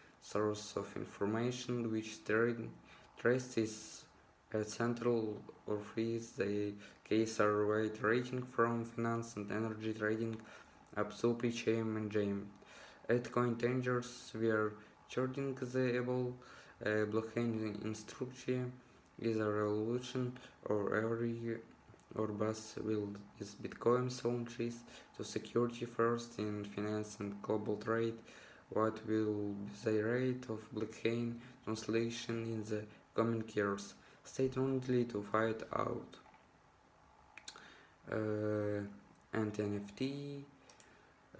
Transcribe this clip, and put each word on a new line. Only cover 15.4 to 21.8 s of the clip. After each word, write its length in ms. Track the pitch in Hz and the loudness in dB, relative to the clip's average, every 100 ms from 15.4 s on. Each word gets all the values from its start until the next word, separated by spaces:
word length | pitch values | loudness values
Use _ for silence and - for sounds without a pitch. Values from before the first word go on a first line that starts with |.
| 139 131 | -4 -4
the 400 | 123 131 127 123 | -2 2 2 2
able, 400 | 123 127 123 127 - - - - 107 | 2 0 0 -4 -14 -18 -20 -6 0
uh, 220 | 107 104 | 2 4
blockchain 720 | 110 113 123 117 110 110 101 | 2 0 0 0 0 -2 -2
instruction 880 | 110 107 - - 127 - - 127 123 - - - - - | -4 -4 -8 -8 -8 -6 -2 0 -2 -6 -16 -20 -20 -2
is 180 | 113 110 | 0 2
a 60 | |
revolution 920 | 107 104 104 107 110 123 127 127 127 123 - - - | 2 2 2 2 0 -2 -2 -2 -2 -4 -14 -12 0
or 300 | 107 98 104 | 2 4 2
every 640 | 113 117 117 117 117 113 - - | 2 0 0 -2 -2 -4 -8 -20